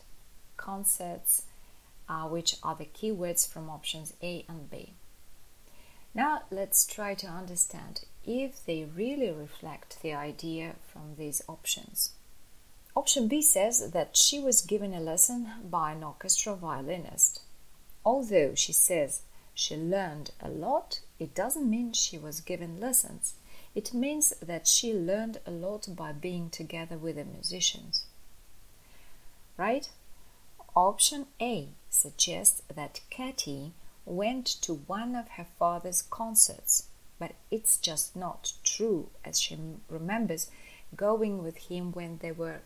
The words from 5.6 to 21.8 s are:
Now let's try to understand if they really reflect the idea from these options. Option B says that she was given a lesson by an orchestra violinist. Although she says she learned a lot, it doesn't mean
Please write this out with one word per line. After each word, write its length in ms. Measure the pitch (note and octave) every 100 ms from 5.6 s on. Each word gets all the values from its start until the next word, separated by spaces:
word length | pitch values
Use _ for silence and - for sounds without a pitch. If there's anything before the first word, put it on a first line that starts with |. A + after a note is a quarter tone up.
| - - - - -
Now 280 | - C#4 D4+ -
let's 380 | F#3+ G3 - -
try 260 | - G#3 G3
to 120 | F#3+
understand 800 | E3+ F#3 F3 - E3 D#3+ E3+ - - -
if 400 | A#3+ C4+ B3+ -
they 180 | E3
really 460 | D#3 E3 A#3 C#4+ A#3
reflect 720 | D#3 D3+ - E3 D3 - -
the 120 | D#3+
idea 600 | D3 D3 D3 E3 D#3+ E3 E3 -
from 240 | - D3+ D3
these 260 | D3+ C#3+ -
options. 640 | D#3+ - - - - - - - - - - - - - -
Option 320 | C#4+ C#4+ A3
B 160 | D4
says 480 | D4 F#3+ G#3 A#3 G#2+
that 260 | E3+ D3 -
she 220 | - C#4+
was 220 | C4+ B3
given 320 | - G#3 G3+
a 60 | F3+
lesson 500 | D#3+ E3 - A#3+ A3+ A3+ F#3+
by 220 | E3+ D#3
an 120 | D#3+
orchestra 520 | D#3 C#3+ F#3+ - - G3
violinist. 840 | E3+ C3+ C3+ F3+ D#3 - - - - - - - - -
Although 520 | G#3 C4+ A#3+ G3 C#3 C#3
she 180 | -
says 480 | D#3 - F3 C#3 - - - -
she 220 | - - D#3
learned 560 | E3 G3 F#3 D3+ D3 -
a 80 | -
lot, 520 | - F3+ D4 - - - -
it 160 | E3 -
doesn't 340 | A#3+ D4 C4
mean 240 | A3+